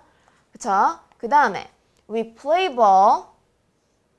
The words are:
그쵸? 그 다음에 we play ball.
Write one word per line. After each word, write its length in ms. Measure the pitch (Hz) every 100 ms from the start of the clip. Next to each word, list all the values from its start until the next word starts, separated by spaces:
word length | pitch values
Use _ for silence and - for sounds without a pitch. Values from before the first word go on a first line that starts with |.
| _ _ _ _ _
그쵸? 480 | - 233 196 247 - _ _
그 100 | 233
다음에 420 | 285 - 175 - _ _ _ -
we 240 | 220 226
play 400 | 226 277 339 381
ball. 500 | 247 214 190 202 311 - _ _ _ _ _ _ _ _